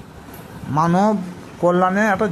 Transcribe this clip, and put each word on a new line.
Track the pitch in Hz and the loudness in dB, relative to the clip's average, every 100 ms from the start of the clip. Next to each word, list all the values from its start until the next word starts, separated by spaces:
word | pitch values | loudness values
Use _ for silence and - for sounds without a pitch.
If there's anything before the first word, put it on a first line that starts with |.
| - - - - - - - | -20 -20 -18 -18 -18 -12 -4
মানব | 143 170 180 208 208 180 - - - | 0 2 4 2 0 -4 -12 -16 0
কল্যাণে | 175 180 185 196 | 2 4 2 2
একটা | 220 190 214 | 2 2 0